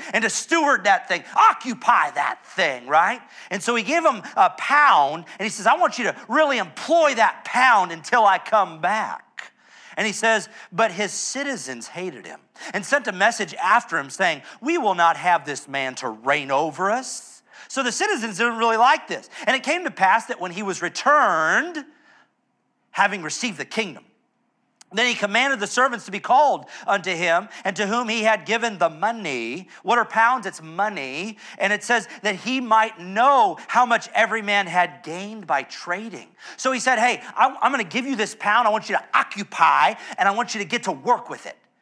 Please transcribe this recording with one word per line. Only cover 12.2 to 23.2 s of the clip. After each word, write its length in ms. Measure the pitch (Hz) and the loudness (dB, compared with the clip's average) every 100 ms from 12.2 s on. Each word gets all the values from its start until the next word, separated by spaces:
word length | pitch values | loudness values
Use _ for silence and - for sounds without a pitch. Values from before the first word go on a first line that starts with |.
| 87 | -16
him 140 | 71 _ - - | -20 _ -18 -10
and 120 | 202 | -8
sent 220 | 185 277 233 | -2 -2 -2
a 60 | |
message 420 | 185 208 226 180 - | 0 0 0 -6 -4
after 420 | 180 233 - 165 | 2 2 2 -4
him 100 | 139 | -6
saying, 320 | - 185 147 - - | -2 -2 -2 -8 -10
'We 160 | 262 339 | -4 -2
will 160 | 220 | 0
not 240 | 175 170 151 | 2 2 2
have 260 | 175 170 | 2 0
this 240 | 143 135 - | 0 -8 -8
man 260 | 139 131 127 | -6 -6 -6
to 120 | 127 | -8
reign 420 | 110 127 147 139 | -4 -2 -2 0
over 400 | 139 160 143 190 | 0 0 -2 -2
us.'" 520 | 240 254 - - - _ - - | -2 -4 -12 -16 -20 _ -20 -10
So 140 | 262 | -4
the 100 | 247 | -4
citizens 460 | - 415 339 226 185 | -2 -2 -2 -4 -2
didn't 180 | 240 226 | -2 0
really 220 | 233 220 | 2 4
like 300 | 247 320 - | 6 4 0
this. 200 | 165 - - 233 | -10 -10 -6 -2
And 80 | |
it 80 | 262 | -2
came 220 | 247 339 | -2 -4
to 60 | 339 | -4
pass 340 | - 190 220 226 | 0 2 4 0
that 140 | 233 | -8
when 120 | 180 | -8
he 100 | 175 | -6
was 180 | 202 170 | -6 -4
returned, 1040 | 170 - 277 294 226 165 160 202 330 320 269 _ _ _ _ _ _ _ _ _ _ | -6 -2 2 4 4 2 2 2 0 -6 -12 _ _ _ _ _ _ _ _ _ _
having 300 | - 202 196 | -2 0 0